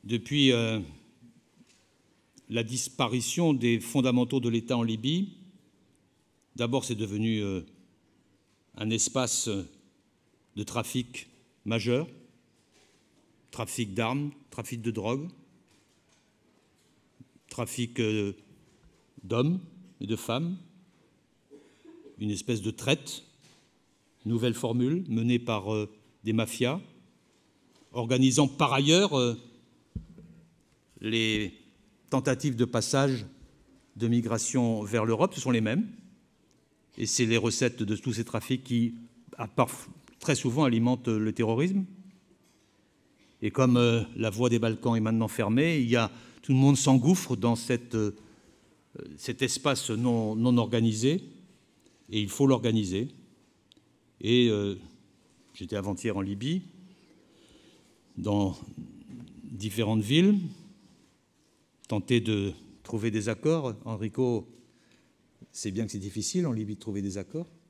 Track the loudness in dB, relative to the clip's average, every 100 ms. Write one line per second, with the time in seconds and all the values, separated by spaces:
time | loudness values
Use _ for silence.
0 | -4 -6 -2 4 4 4 0 -2 -6 -14
1 | _ _ -20 _ _ _ _ _ _ _
2 | _ _ _ -20 -6 -4 -2 -6 -8 -4
3 | -2 -2 -2 0 2 2 2 0 0 0
4 | 2 2 2 0 0 -2 0 -2 -2 -2
5 | -2 -2 -4 -8 -20 _ _ _ _ _
6 | _ _ _ _ _ -6 -2 -2 -2 -6
7 | -4 -2 -2 -2 -2 -6 -8 -20 _ _
8 | _ _ _ _ _ _ _ -6 -2 0
9 | 0 -2 -2 -2 -4 -6 -8 -18 _ _
10 | _ _ _ _ _ -10 -6 -6 -4 -4
11 | -6 -12 -18 _ _ _ -4 -2 0 -2
12 | -2 -14 -20 _ _ _ _ _ _ _
13 | _ _ _ _ _ -10 -8 -6 -4 -2
14 | -2 -2 -6 -10 _ -14 -10 -6 -6 -4
15 | -4 -4 -8 -16 _ _ _ _ _ _
16 | _ _ _ _ _ _ _ _ _ _
17 | _ _ -20 _ _ -8 -6 -4 -6 -2
18 | 0 0 -2 -6 -20 -20 _ _ -20 _
19 | _ -20 -4 0 2 0 -6 -20 -20 _
20 | -6 -6 -2 -4 -2 -6 -12 -20 _ _
21 | _ _ _ _ _ -20 -20 _ -20 -20
22 | -20 -8 -6 -4 -2 -2 -2 -4 -2 -2
23 | -2 -14 -16 _ _ _ _ _ _ _
24 | _ _ -2 0 0 0 0 0 0 0
25 | -2 0 2 0 0 -4 -2 -4 -4 -10
26 | _ _ -2 0 -2 -2 -2 -2 -10 -20
27 | _ _ _ _ _ _ _ _ _ -6
28 | 0 6 6 6 4 4 2 4 6 6
29 | 6 2 0 -2 -12 -20 _ _ _ -14
30 | -14 -20 -20 -20 _ _ _ _ _ -10
31 | -2 0 2 0 -2 -8 -20 _ _ _
32 | _ 0 2 0 0 0 0 0 0 2
33 | 2 0 -6 -18 -20 _ _ -20 _ -4
34 | 2 2 2 -2 0 0 0 0 0 0
35 | 2 2 2 0 0 0 2 0 -2 -8
36 | -20 _ _ _ _ _ _ _ _ -8
37 | -4 0 2 2 2 0 -2 0 -4 -2
38 | -2 -4 -4 -6 -4 -6 -2 0 0 -2
39 | -18 -20 -20 -14 -6 0 0 -2 -16 -20
40 | -20 _ -2 0 0 2 2 2 2 0
41 | -2 0 -2 0 0 2 0 0 -4 -12
42 | -20 _ _ _ _ _ _ _ _ _
43 | _ _ _ _ -4 2 4 6 6 4
44 | 0 -2 -2 2 2 4 2 0 0 2
45 | 2 2 0 0 2 2 2 2 2 2
46 | 2 -4 -20 -14 2 6 6 6 6 6
47 | 6 2 0 0 0 0 0 -2 0 -2
48 | -2 -4 -20 -20 _ _ _ _ _ -18
49 | -18 -12 -10 -2 -2 0 0 -2 -2 -2
50 | 0 0 0 0 4 4 4 2 2 2
51 | 0 0 -4 -20 -20 _ _ _ _ _
52 | -6 -4 -4 2 4 4 2 0 0 -4
53 | -4 -10 -20 _ _ _ _ _ _ _
54 | _ _ 2 4 6 4 0 -4 -12 -20
55 | _ _ _ _ _ -16 -6 -4 -4 -4
56 | -4 -2 -4 -4 -4 -4 -6 -20 -20 -20
57 | _ _ _ _ -20 -20 -20 _ _ _
58 | _ -6 0 2 0 -4 -14 -16 -18 -20
59 | -20 -18 -18 -18 -14 -8 -6 -2 0 0
60 | 2 4 4 4 -2 -12 -20 -20 -20 -20
61 | _ _ _ _ _ _ _ _ -4 -4
62 | 2 2 4 0 0 -6 -18 -20 -8 -4
63 | -2 -2 -4 -2 0 0 -2 -8 -10 -6
64 | -6 0 0 0 -4 -20 _ _ _ _
65 | _ _ _ _ -20 -10 -6 -4 -4 -6
66 | -8 -6 -4 -2 -2 -2 -6 -8 -6 -6
67 | -4 -6 -8 -10 -10 -18